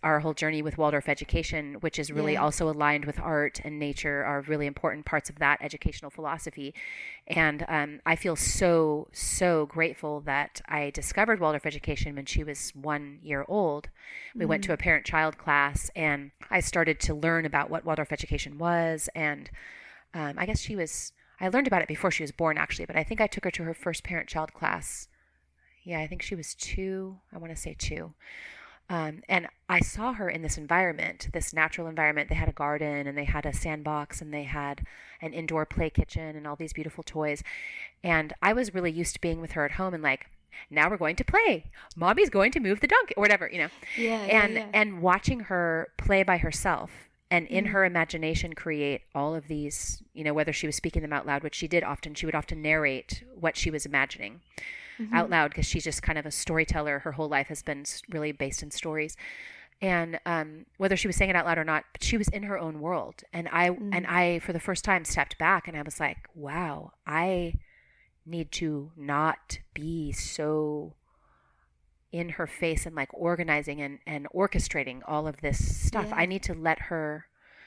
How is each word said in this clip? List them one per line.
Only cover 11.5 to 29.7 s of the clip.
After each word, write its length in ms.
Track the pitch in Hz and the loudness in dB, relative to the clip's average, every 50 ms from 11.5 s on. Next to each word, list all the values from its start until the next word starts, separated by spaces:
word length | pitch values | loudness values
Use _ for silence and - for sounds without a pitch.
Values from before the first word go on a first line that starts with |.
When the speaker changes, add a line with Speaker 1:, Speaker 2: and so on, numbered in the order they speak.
| 151 139 - | 2 2 -2
Speaker 1:
education 480 | 156 147 143 - - 147 131 - 151 143 | -4 -6 -4 -4 -4 -2 -2 -2 -2 -4
when 120 | 139 139 | -8 -8
she 160 | - - 156 151 | -2 -2 -2 -2
was 260 | 151 143 - - - - | -2 -6 -6 -6 -8 -8
one 420 | 139 139 151 147 147 147 143 143 - - | -6 -4 -2 -2 -2 -4 -8 -14 -14 -6
year 200 | 151 143 139 - | -4 -4 -2 -2
old. 420 | - 196 214 190 156 143 147 - - - - - - - - - - - | 0 2 2 2 2 2 -2 -6 -10 -14 -16 -18 -16 -16 -14 -14 -10 -4
We 100 | 233 170 | -2 0
went 180 | 151 208 202 196 | 2 2 0 2
to 40 | 185 | 0
Speaker 2:
Mm. 40 | 160 | 0
Speaker 1:
a 20 | |
parent-child 640 | - - 180 160 139 - - 165 156 160 156 - - | 2 4 4 4 4 2 2 2 2 2 2 -2 -4
class, 500 | - 160 143 143 143 143 143 - - - - | 0 4 4 6 6 4 2 -2 -6 -4 -4
and 340 | 170 156 151 143 143 143 143 _ - - - | 0 0 0 0 0 -4 -12 _ -16 -6 0
I 80 | - 180 | 0 2
started 400 | 170 - - 175 160 160 151 - | 2 2 2 2 4 4 2 2
to 160 | - - 151 | 0 -2 0
learn 320 | 147 160 165 165 165 160 | 0 2 2 2 2 0
about 240 | 147 147 143 147 - | 2 0 0 0 0
what 140 | 160 160 - | -4 -4 -2
Waldorf 260 | 165 156 156 147 - | -2 0 0 0 -4
education 480 | 156 - - - 151 139 - 139 143 147 | -4 -6 -2 -2 -2 -2 -2 -6 -6 -2
was. 500 | 170 170 175 170 165 165 160 156 - - - | 0 2 2 2 2 0 0 -2 -4 -4 -2
And, 340 | 165 156 151 147 143 139 - - - - - - - - - - - _ _ - | -2 -2 -2 -2 -4 -8 -14 -16 -16 -16 -18 -18 -20 -20 -20 -20 -20 _ _ -8
um, 220 | 165 151 143 143 | -6 -6 -4 -4
I 80 | 170 180 | -4 -4
guess 140 | 208 220 - | -2 -2 -2
she 160 | - - 214 | -2 -4 -4
was, 360 | 190 160 156 - - - - _ _ _ _ _ - | -4 -4 -4 -4 -8 -8 -10 _ _ _ _ _ -4
I 60 | 185 | -2
learned 180 | 190 190 262 277 | 2 2 4 4
about 160 | 226 202 175 | 4 4 4
it 60 | - | 2
before 240 | - 151 - - 180 | 0 -2 0 0 0
she 100 | - - | 0 0
was 100 | 160 139 | -4 -4
born, 280 | - - 165 156 151 151 | -2 0 2 2 2 2
actually, 260 | 151 - - - 170 | 0 -2 -2 -6 -6
but 100 | - 180 | -2 -2
I 80 | 160 151 | -2 0
think 160 | - 226 220 | 0 2 2
I 60 | 220 | 2
took 200 | 208 - - - | 2 2 -2 -4
her 60 | 180 | -4
to 120 | - - 165 | -4 -4 -6
her 100 | 165 165 | -6 -6
first 300 | - - 175 160 - - | -4 -4 -4 -4 -4 -6
parent-child 500 | - 175 160 - - - 160 156 - - | -6 -6 -6 -6 -4 -4 -4 -4 -4 -4
class 540 | - - - - 165 - - - - - _ _ _ _ _ _ _ _ _ _ _ _ _ _ _ - | -2 0 0 0 0 -4 -8 -8 -10 -12 _ _ _ _ _ _ _ _ _ _ _ _ _ _ _ -10
yeah, 160 | 175 170 156 | -6 -6 -4
I 60 | 156 | -4
think 140 | 156 180 180 | -6 -8 -8
she 140 | - - 196 | -8 -6 -8
was 180 | 170 151 - - | -8 -8 -10 -10
two, 640 | - - - - - 190 190 190 190 190 190 190 185 _ _ - | -10 -8 -6 -4 -4 -4 -4 -4 -6 -8 -10 -12 -16 _ _ -16
I 40 | |
wanna 180 | 170 165 165 160 | -14 -14 -12 -10
say 200 | - - 156 160 | -10 -10 -10 -8
two. 360 | - - - 151 165 165 165 - _ - - - - - - - - - - - - _ - | -6 -6 -4 -4 -6 -8 -12 -14 _ -20 -20 -18 -18 -18 -18 -18 -20 -20 -20 -20 -20 _ -6
Um, 340 | 180 165 156 156 151 175 - - | -4 -4 -4 -4 -8 -10 -4 0
and 180 | 190 180 165 - _ _ _ | 0 0 0 -4 _ _ _
I 100 | - | 0